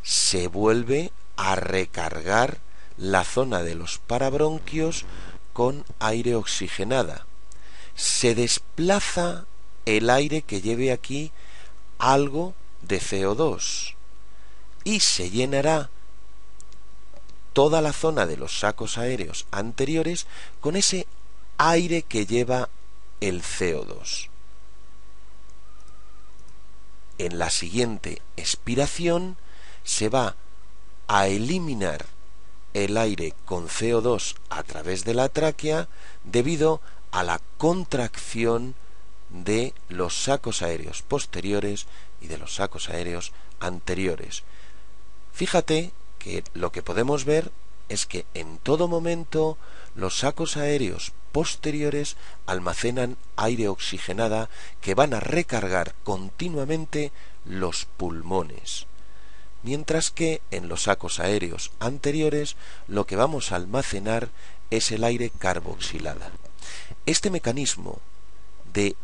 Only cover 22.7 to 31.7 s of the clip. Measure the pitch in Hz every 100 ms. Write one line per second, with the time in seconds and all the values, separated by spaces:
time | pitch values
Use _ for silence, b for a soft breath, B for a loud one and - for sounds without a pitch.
22.7 | - - - - - 101 87 - - 90
23.7 | 76 50 50 50 - - - - - -
24.7 | - - - - - - - - - -
25.7 | - - - - - - - - - -
26.7 | - - - - - 90 85 82 - 85
27.7 | 107 120 107 80 80 - - - - -
28.7 | 120 143 - 170 170 185 180 B B B
29.7 | B - - 107 127 113 - - - -
30.7 | - - - - 101 98 98 120 180 160